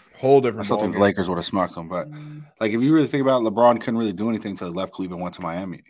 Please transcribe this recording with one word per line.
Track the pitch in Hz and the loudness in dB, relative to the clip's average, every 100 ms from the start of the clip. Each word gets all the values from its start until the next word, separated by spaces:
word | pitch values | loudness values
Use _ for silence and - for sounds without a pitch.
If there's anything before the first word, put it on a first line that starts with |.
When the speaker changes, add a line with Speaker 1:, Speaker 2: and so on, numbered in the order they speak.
| _ - | _ -2
Speaker 1:
Whole | 131 139 | 4 6
different | 123 110 | 4 0
Speaker 2:
I | 104 | -2
still | 107 | -2
Speaker 1:
ball | |
Speaker 2:
think | 104 | 0
the | 90 | 4
Speaker 1:
game. | |
Speaker 2:
Lakers | 101 98 90 | 4 4 0
would | 87 | -2
have | 85 | -2
smacked | 98 87 | -2 -2
them, | - 82 | -4 -8
but, | 87 76 - 151 - - - | -8 -8 -12 -14 -16 -16 -4
like, | 113 | -2
if | 113 | 0
you | 131 | 4
really | 160 135 | 4 2
think | 147 | 0
about | 135 127 | 2 2
it, | 113 | 2
LeBron | 104 120 117 | 4 6 4
couldn't | - 113 | 0 -2
really | 110 | -2
do | 90 110 | -2 -2
anything | 107 104 92 | -2 -6 -8
till | 90 | -8
he | 85 | -6
left | 95 | -8
Cleveland, | - 92 90 | -6 -8 -6
went | 90 87 | -8 -8
to | |
Miami. | 87 85 95 76 _ | -8 -8 -8 -12 _